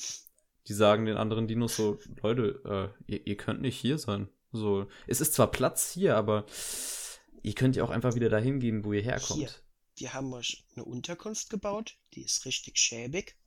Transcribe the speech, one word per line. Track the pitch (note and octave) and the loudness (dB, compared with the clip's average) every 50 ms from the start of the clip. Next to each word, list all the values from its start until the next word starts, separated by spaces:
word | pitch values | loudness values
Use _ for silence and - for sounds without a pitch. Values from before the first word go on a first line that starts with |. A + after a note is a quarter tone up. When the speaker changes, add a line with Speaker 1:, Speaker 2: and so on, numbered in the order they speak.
| - - - - - - _ _ _ _ _ _ - - | -10 -10 -10 -12 -14 -20 _ _ _ _ _ _ -10 -2
Speaker 1:
die | G#2 | 4
sagen | G2+ G#2+ G2+ G#2+ G#2+ A2+ | 6 8 8 8 8 4
den | A2 G#2+ | 2 0
anderen | G#2 A2 G#2+ A2 A2+ A2+ A2 | 0 0 0 2 0 0 0
Dinos | A2+ A#2 A#2 A2+ - | 2 2 0 2 2
so, | - G#2+ G#2 G#2 - - - - - | 2 2 2 0 -2 -6 -14 -6 -2
„Leute, | - A2 A#2 B2+ A2+ G2+ - - - - G2+ F#2+ F#2+ G2 - - - - | 0 2 4 4 2 2 0 -2 -4 -4 -2 -2 -2 -4 -8 -10 -8 -6
äh, | |
ihr, | - - - | -6 -4 -2
ihr | - G2+ | -4 -4
könnt | - - - - - | -4 -2 -4 -4 -2
nicht | C3+ B2+ B2+ | -2 -4 -2
hier | - - A#2+ D3+ D3+ | -2 0 0 0 0
sein.“ | - - G2+ G2+ G2+ - _ _ _ _ | -2 -2 -2 -2 -4 -8 _ _ _ _
So, | - A2 G#2+ G#2 G2+ G2 G2 - - - - - | -6 -2 0 2 2 2 0 -4 -10 -10 -6 -4
es | - - | -2 0
ist | D#3 - - | 0 2 4
zwar | - A2 - | 4 4 4
Platz | - - B2+ - - - - - | 4 2 0 0 2 0 -4 -2
hier, | - E3+ G3 E3 A2+ | 0 2 4 4 6
aber | A2 G#2 G#2+ G#2+ G#2 G#2 - - - - - - - - - - - - - - - _ _ - - | 4 4 4 2 2 0 -4 -10 -10 -8 -8 -6 -6 -6 -8 -8 -8 -10 -12 -14 -16 _ _ -14 -8
ihr | - G#2+ - | -6 -4 0
könnt | - B2+ C3 C3 | 2 4 4 4
ja | F#2+ | 2
auch | - - | 0 0
einfach | - A#2+ A#2+ B2+ A2+ | 0 0 2 2 2
wieder | A#2+ A#2 A2 | 4 4 4
dahin | A2 G#2+ A2+ C3 C#3 C3+ | 4 4 2 2 0 0
gehen, | A#2+ A#2 A2 G#2+ G2+ | 0 0 0 0 0
wo | G#2 | 0
ihr | G#2 G2+ | 0 0
herkommt. | G2+ B2 - - - - E3+ D3+ | 0 0 -2 -2 -2 -2 -2 -4
Speaker 2:
„Hier, | C#3 - - - - _ _ _ _ _ _ | -4 -6 -8 -14 -20 _ _ _ _ _ _
wir | - C3 B2+ - | -12 -10 -8 -8
haben | C3+ C3+ C3 B2+ | -8 -8 -8 -8
euch | A#2+ A#2 - - - - _ - | -6 -6 -8 -8 -8 -14 _ -14
eine | B2 - | -14 -10
Unterkunft | - B2 B2 - - F3 - - G#3+ A3 - - - | -10 -8 -8 -8 -8 -10 -8 -10 -8 -8 -8 -8 -6
gebaut, | A3+ G3 - G3+ G3+ G#3+ A3 - - _ _ _ - | -6 -4 -4 -4 -4 -4 -6 -10 -14 _ _ _ -18
die | - | -10
ist | - - - - - | -6 -4 -4 -4 -2
richtig | C3 - - - - - - | -4 -6 -6 -6 -2 0 2
schäbig | - - A#2 A2+ A#2+ C3 D3+ G3 - - - _ _ | 2 2 0 -4 -6 -4 -4 -4 -6 -6 -12 _ _